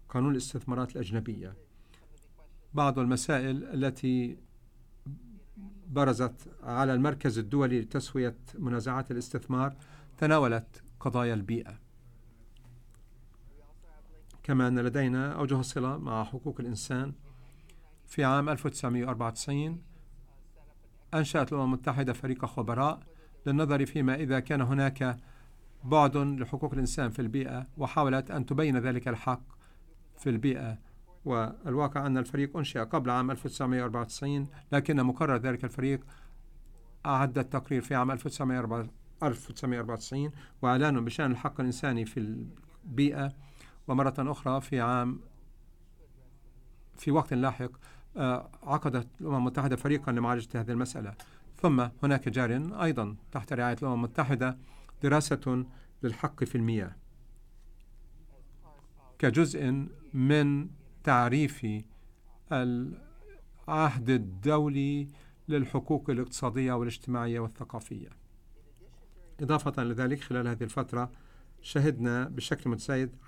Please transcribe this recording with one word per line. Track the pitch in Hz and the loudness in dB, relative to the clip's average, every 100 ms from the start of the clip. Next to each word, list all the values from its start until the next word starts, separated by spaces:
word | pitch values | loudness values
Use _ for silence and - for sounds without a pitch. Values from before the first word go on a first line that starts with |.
| - | -4
قانون | 123 139 | 0 2
الاستثمارات | 135 - 120 127 123 123 127 | 2 -2 -6 -4 -2 -2 -4
الأجنبية. | 98 110 113 101 92 95 - - - - - - - - - - - | -2 -2 -2 -6 -10 -14 -20 -20 -20 -20 -20 -20 -20 -20 -20 -20 -6
بعض | 147 143 131 | 0 2 4
المسائل | 123 127 - 139 131 135 | 2 2 2 0 2 -2
التي | - 131 135 135 131 127 123 123 - - - - - - 139 143 - 208 - - 196 - 175 | -2 0 0 0 2 2 0 -6 -16 -20 -20 -20 -20 -18 -14 -14 -16 -20 -20 -18 -16 -16 -4
برزت | 139 135 117 123 - - - | 2 4 4 0 -4 -18 -12
على | 123 120 135 | -4 2 4
المركز | 127 143 139 139 110 | 4 4 2 0 0
الدولي | 104 143 131 123 | 0 2 4 2
لتسوية | 110 139 - 135 123 120 - - | 0 -4 -2 -2 -2 -4 -12 -6
منازعات | 131 120 110 131 131 | -2 -2 -2 -2 -2
الاستثمار | 120 123 123 - 127 135 - - - - - | -4 -4 -6 -2 0 0 -2 -16 -20 -12 0
تناولت | 156 156 127 113 - - - - | 4 6 6 2 -4 -16 -20 -6
قضايا | 131 123 120 | -2 0 2
البيئة. | 110 98 117 95 107 - - - - - - - - - - - - - - - - - - - - - - - - - - | 0 -2 -4 -4 -14 -18 -20 -20 -20 -20 -20 -20 -20 -20 -20 -20 -20 -20 -20 -20 -20 -20 -20 -20 -20 -20 -20 -20 -20 -20 -10
كما | - 131 123 | 0 4 4
أن | 123 | 4
لدينا | 120 139 131 127 139 | 2 2 2 2 -2
أوجه | 156 139 135 | -2 0 0
صلة | 123 139 127 151 | 0 -2 -2 -4
مع | 135 110 | -2 -2
حقوق | 110 131 147 127 | -4 -6 -8 -6
الإنسان. | 120 110 - 127 139 139 - - - - - - - - - | -6 -6 -4 -4 -4 -8 -16 -20 -20 -20 -20 -20 -20 -20 -8
في | - | 2
عام | 135 139 147 | 4 4 2
ألف | 143 143 | 0 -4
وتسعمائة | - 127 123 | -4 -2 0
وأربعة | 123 120 117 | 0 -2 -4
وتسعين | - - 143 156 165 - - - - - - - - - - - - - | -4 -2 -2 -2 -6 -12 -20 -20 -20 -20 -20 -20 -20 -20 -20 -20 -20 -4
أنشأت | 160 147 160 131 | 0 2 2 2
الأمم | 143 | 2
المتحدة | 131 127 143 131 127 | 2 0 0 0 0
فريق | 120 131 127 | -2 -2 -4
خبراء | 123 - 110 117 147 - - - - - 143 | -4 -4 -2 2 0 0 -10 -20 -20 -6 0
للنظر | 139 151 139 139 | 2 4 2 2
فيما | 156 131 | 2 2
إذا | 139 139 131 | 2 0 0
كان | 131 147 | 0 0
هناك | 123 139 135 135 131 117 - - - - - - | 2 4 2 2 -2 -2 -10 -20 -20 -20 -20 -8
بعد | 127 156 143 143 | 4 6 8 6
لحقوق | 139 135 117 135 151 | 0 -2 -4 -4 -2
الإنسان | 127 127 - 120 | 0 0 0 -2
في | 120 | -2
البيئة، | 113 135 131 127 131 - | -2 0 -2 -6 -8 -6
وحاولت | 131 160 143 131 127 | -2 2 4 2 0
أن | 143 117 | -4 -2
تبين | 143 156 127 | 2 4 4
ذلك | 127 123 123 | 2 0 -2
الحق | 113 - 123 - - - - - - - - | -2 -2 -4 -6 -20 -20 -20 -20 -20 -20 -6
في | 143 | 0
البيئة. | 110 139 131 117 110 - - - - | 2 2 0 -4 -8 -12 -20 -20 -10
والواقع | 139 117 110 - 156 131 143 143 139 | -2 0 0 -4 -2 0 0 0 0
أن | 131 | 0
الفريق | 123 139 139 170 | 0 0 -2 -2
أنشئ | 139 123 | -4 -2
قبل | 113 160 127 | 0 0 2
عام | 123 127 | 2 0
ألف | 127 131 | -2 -6
وتسعمائة | - 131 127 | -2 0 2
وأربعة | 123 117 | 0 -2
وتسعين، | 113 - 139 143 139 - - | -4 -4 -2 -2 -4 -8 0
لكن | 143 143 143 | 0 4 4
مقرر | 127 127 151 120 | 4 2 2 2
ذلك | 131 120 | 0 -2
الفريق | 127 135 135 135 - - - - - - - - - - 143 | -4 -2 0 0 -4 -20 -20 -20 -20 -20 -20 -20 -20 -8 0
أعد | 135 135 127 | 2 2 0
التقرير | 123 135 - 131 | -2 -4 -2 -2
في | 123 | 0
عام | 135 127 | 0 0
ألف | 131 147 | -2 -4
وتسعمائة | - 131 127 | -4 -2 0
وأربعة، | 113 117 113 - - - | -2 -4 -6 -10 -16 -2
ألف | 151 113 - | -2 -2 -8
وتسعمائة | - 131 123 | -6 -2 -2
وأربعة | 117 | -2
وتسعين، | 113 - 135 151 - - - | -6 -6 -4 -4 -6 -16 -2
وإعلانه | 127 127 151 131 | 2 4 4 4
بشأن | 117 143 139 | 0 0 0
الحق | 117 143 - | 0 -2 -2
الإنساني | 127 120 143 117 | -2 -2 -2 -2
في | 110 123 | -2 -4
البيئة. | 107 120 117 - - - 185 123 143 143 139 - - - - - - | -4 -6 -8 -14 -20 -18 -4 2 2 2 -4 -6 -16 -20 -20 -10 0
ومرة | 131 135 139 | 2 2 2
أخرى | 135 143 139 135 | -2 -2 -2 -2
في | - 131 | 0 0
عام، | 117 123 123 135 - - - - - - - - - - - - - - - - - - | 2 2 0 -4 -10 -20 -20 -20 -20 -20 -20 -20 -20 -20 -20 -20 -20 -20 -20 -20 -20 -6
في | - | 2
وقت | 151 - | 2 2
لاحق، | 123 131 - 127 - - - - 220 | 0 0 -2 -8 -10 -20 -20 -12 -2
آه، | 131 123 - - | 0 -2 -6 -10
عقدت | 143 147 147 123 117 - | -2 0 0 -2 -4 -8
الأمم | 160 135 | -2 0
المتحدة | 123 131 135 127 | 0 0 0 0
فريقاً | 143 147 143 | 0 0 0
لمعالجة | 120 120 120 113 120 | 0 2 0 -2 -4
هذه | 110 | -2
المسألة. | 120 127 135 104 101 - - - - | -2 -2 -6 -10 -12 -18 -20 -20 2
ثم | 175 131 120 - | 4 6 4 0
هناك | 143 131 131 | 2 2 2
جار | 127 120 127 165 208 | 0 2 2 -2 0
أيضًا | 165 131 104 104 - | 0 0 -2 -6 -8
تحت | 131 101 | -8 -4
رعاية | 123 123 117 | -2 0 0
الأمم | 135 | -2
المتحدة | 120 120 139 135 123 127 127 - - - - | 0 0 0 2 2 0 -4 -12 -20 -20 0
دراسة | 139 151 151 143 131 127 127 - - - | 4 4 4 0 0 0 -2 -10 -20 -4
للحق | 123 113 143 - | -4 -2 -4 -2
في | 123 | -2
المياه | 123 113 110 90 - - - - - - - - - - - - - - - - - - - - - - - | 0 2 0 -2 -8 -20 -20 -20 -20 -20 -20 -20 -20 -20 -20 -20 -20 -20 -20 -20 -20 -20 -20 -20 -20 -16 0
كجزء | 131 117 170 151 135 139 151 - - | 2 4 4 2 0 0 -2 -10 -6
من | 135 131 151 143 143 - - - - | 2 6 6 6 2 -2 -10 -20 -4
تعريف | 151 123 120 139 143 - 113 107 - - - - - - - | 4 6 6 4 2 0 -4 -4 -8 -20 -20 -20 -20 -16 -4
العهد | 143 123 120 135 175 - - - - - - - 156 151 123 117 | 0 0 0 -4 -8 -16 -20 -20 -20 -20 -12 -2 2 2 2 4
الدولي | 127 98 92 143 151 151 139 139 143 143 - - - - | 4 2 -2 2 4 4 2 2 0 -4 -10 -20 -12 -2
للحقوق | 147 127 139 - 151 - | 0 2 0 2 0 2
الاقتصادية | 123 123 - 127 120 131 | -2 -2 -2 -2 0 0
والاجتماعية | 123 120 117 - 123 117 117 | 0 -2 -4 -4 -2 0 -2
والثقافية. | 113 - - 113 - 107 - - - - - - - - - - - - - - | -4 -6 -10 -10 -10 -12 -12 -18 -20 -20 -20 -20 -20 -20 -20 -20 -20 -20 -16 -6
إضافة | 139 151 143 131 | 0 0 0 0
لذلك، | 120 117 127 139 | 0 0 0 -2
خلال | - 123 120 | -2 -2 -2
هذه | 117 | -2
الفترة | 117 - - 123 123 - - - - - | -4 -4 -4 -2 -4 -8 -20 -20 -20 -18
شهدنا | - 143 147 117 120 120 139 | -2 2 4 2 0 0 -2
بشكل | 123 - 147 131 | -4 -4 -2 -2
متزايد | 113 - 127 131 - | -2 0 0 -2 -4